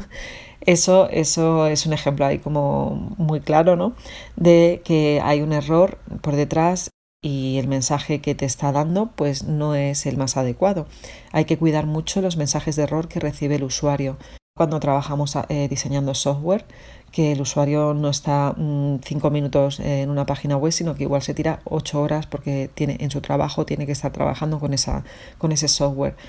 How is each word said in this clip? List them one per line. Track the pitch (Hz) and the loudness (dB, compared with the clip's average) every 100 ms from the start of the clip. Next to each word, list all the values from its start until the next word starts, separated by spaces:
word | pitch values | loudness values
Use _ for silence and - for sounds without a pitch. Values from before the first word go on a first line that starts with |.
| - - | 0 -10
<laughs> | - - - - - | -16 -16 -20 -4 2
Eso, | 170 - 185 180 | 4 6 6 6
eso | - 156 - 160 160 156 | 2 0 2 2 4 2
es | 151 160 | 2 0
un | |
ejemplo | 151 143 143 139 | 0 0 0 0
ahí | 143 | 0
como | 147 147 143 139 139 143 - - | -2 0 0 0 -2 -4 -6 -2
muy | 156 151 | 0 0
claro, | 147 151 170 175 | 2 4 6 4
¿no? | 196 - - - - - | 2 -4 -12 -16 -14 2
De | 175 170 170 175 | 6 8 8 4
que | - 160 151 147 | 2 4 4 4
hay | - 147 | 4 2
un | 151 | 2
error | 151 143 165 196 - - - | 0 2 4 4 2 -12 -6
por | 151 143 | -2 0
detrás | 147 160 165 180 - - _ _ | 2 2 2 2 -4 -14 _ _
y | 151 139 131 135 | -4 -2 0 0
el | 131 | 0
mensaje | 135 127 147 - 147 | -2 0 -2 0 -2
que | 147 143 | -2 -2
te | 139 | -2
está | - 143 | -2 0
dando, | 139 156 185 226 - | 0 0 0 -2 -2
pues, | 147 139 | -2 -2
no | - 151 151 147 | -2 -2 0 0
es | 143 143 143 | 0 -2 -4
el | 131 | -2
más | 131 135 | -2 -2
adecuado. | 127 120 190 185 151 - - - - | -2 0 0 0 -6 -14 -20 -20 -4
Hay | 156 156 | -2 0
que | 156 | 2
cuidar | 160 151 156 | 2 2 0
mucho | 156 165 196 | -4 -2 -2
los | 190 165 | -2 -2
mensajes | 143 151 160 151 | -2 -2 -2 -2
de | |
error | 143 156 165 | 0 -2 -4
que | 175 | -4
recibe | 160 147 143 143 | -6 -4 -2 -2
el | |
usuario | 135 - 147 143 135 135 - - _ | -2 -2 0 0 -2 -8 -14 -20 _
cuando | - 160 151 | -2 0 0
trabajamos, | 143 139 143 143 147 147 - | 0 0 0 -4 -2 -4 -4
eh, | 147 143 | -4 -2
diseñando | 139 147 139 139 | -4 -2 -2 -2
software, | 135 147 143 160 208 - - - - - | -2 -2 -2 0 0 -2 -18 -20 -20 -8
que | - 151 | 0 0
el | 139 | 2
usuario | 135 147 143 151 151 | -2 0 2 2 2
no | 147 147 | 0 -2
está, | 143 - 143 143 - | -2 0 0 0 -2
mm, | 156 143 143 139 | -2 0 0 -2
cinco | - 147 147 | -4 -2 0
minutos | 147 143 143 139 139 | 0 0 2 0 0
en | 151 139 139 | -2 -2 -2
una | 143 139 | -2 -2
página | 143 147 139 | -2 0 0
web, | 160 | 0
sino | 165 170 143 | 0 -4 -4
que | |
igual | 139 143 | -2 -2
se | 139 | -2
tira | 143 156 147 | -2 -2 -4
ocho | - 156 - 147 | -4 -6 -2 -2
horas | 147 151 156 | 0 -2 -4
porque | 143 143 139 135 | -8 -4 -4 -4
tiene, | - 147 139 | -4 -4 -2
en | 143 | -6
su | - | -6
trabajo | - 143 147 151 151 | -2 0 0 -2 -4
tiene | 147 143 | -4 -4
que | |
estar | 143 139 | -4 -4
trabajando | - 143 139 156 151 | -2 -2 -2 -4 -4
con | 143 | -2
esa, | 135 - 143 - - - - | -2 -2 -4 -6 -14 -20 -4
con | 160 | -2
ese | 151 151 | 0 0
software. | - 143 135 139 143 | 0 0 0 -4 -6